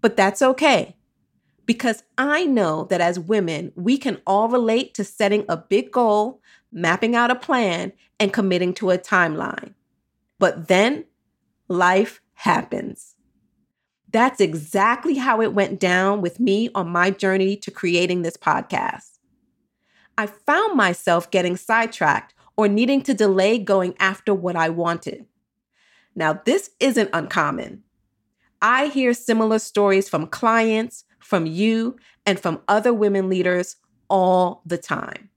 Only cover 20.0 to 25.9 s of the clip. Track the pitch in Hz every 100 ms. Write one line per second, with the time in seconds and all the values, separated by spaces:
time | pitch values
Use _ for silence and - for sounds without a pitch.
20 | _ - 208 - - 311 440 330 196 175
21 | - 170 175 190 175 185 - 226 226 -
22 | 156 139 - _ _ - 208 202 240 277
23 | 269 220 214 190 196 226 196 196 180 180
24 | 185 185 - 196 175 170 160 170 170 170
25 | - - - _ _ _ _ _ _